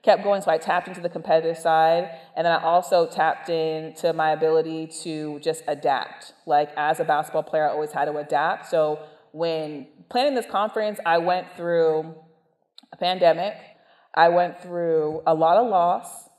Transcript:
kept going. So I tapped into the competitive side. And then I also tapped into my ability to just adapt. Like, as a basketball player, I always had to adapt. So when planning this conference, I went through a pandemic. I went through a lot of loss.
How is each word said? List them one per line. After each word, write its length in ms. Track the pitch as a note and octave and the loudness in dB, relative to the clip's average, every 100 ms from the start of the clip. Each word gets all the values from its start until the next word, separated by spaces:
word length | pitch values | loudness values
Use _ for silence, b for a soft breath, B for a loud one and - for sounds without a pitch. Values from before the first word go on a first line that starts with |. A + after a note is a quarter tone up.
kept 220 | - G3 | 4 2
going. 180 | G3+ G3+ | 2 0
So 80 | F3+ | 0
I 80 | E3 | 0
tapped 300 | G3 F3+ F#3 | 0 -2 -4
into 120 | F3+ | -8
the 80 | F3 | -8
competitive 480 | E3+ E3 E3 E3 E3 | -8 0 2 2 -2
side. 540 | E3 D#3+ D#3+ E3+ F3+ E3+ B - | 0 2 4 2 -2 -12 B -4
And 80 | |
then 80 | E3+ | 0
I 80 | E3 | 0
also 420 | E3 F3 F#3 F3+ E3 | 2 0 2 0 2
tapped 420 | - D#3 - - | 2 0 0 -4
into 640 | E3 D#3+ D#3 D#3+ D#3+ E3+ | -4 -2 -4 -8 -4 -4
my 200 | D#3+ D#3 | 0 0
ability 560 | D#3 D#3+ D#3+ D#3+ D#3+ D#3+ - | 2 2 2 0 -6 -10 -12
to 340 | F3 D#3 D3+ D3 | -10 -8 -8 -6
just 240 | D#3+ D#3 - | -6 -4 -6
adapt. 640 | C#3+ E3+ C3 - - - _ | -4 -2 -2 -4 -14 -20 _
Like, 260 | - D3 D3 - | 0 2 2 -2
as 220 | D3+ D#3+ | -2 0
a 60 | |
basketball 400 | D#3+ D3 D3 D#3+ | 0 0 0 -4
player, 240 | D3+ D#3 D3+ | -2 0 0
I 40 | |
always 200 | D3+ D3+ | -2 -4
had 140 | D#3 D3+ | -4 -4
to 100 | D3 | -4
adapt. 500 | D3 D3 D#3+ - - | -4 -2 0 -4 -2
So 320 | E3 D3+ D3+ B B B | 0 0 -2 B B B
when 560 | D#3 E3+ D#3+ D3+ D3+ C3 _ - | -6 -4 -4 -6 -10 -16 _ -4
planning 260 | B3 C#4+ | 0 0
this 100 | B3+ | 0
conference, 540 | A3+ G3 G#3+ A3 G#3+ G#3 E3+ | -2 -2 -2 -2 -4 -2 2
I 120 | E3 | 2
went 280 | E3+ F3+ F3+ - | 2 -2 -4 -8
through 600 | E3+ E3+ D#3+ D#3 D#3+ D#3+ - _ _ _ _ _ _ | 0 2 4 2 -4 -16 -20 _ _ _ _ _ _
a 40 | - | -4
pandemic. 580 | F3+ F#3 E3+ D#3+ F#3+ G#3+ - b b b b | -2 4 4 4 -2 -8 -20 b b b b
I 160 | - E3+ | 4 6
went 300 | F3 F3 - | 6 0 -4
through 600 | F3+ F3 E3+ D#3+ D3+ D#3+ | -10 -4 0 0 0 -2
a 100 | - | 0
lot 220 | D#3+ D#3+ F#3 | 2 4 4
of 120 | B3 | 4
loss. 580 | F#3+ F3 G#3+ - - - | 2 2 0 -6 -20 -20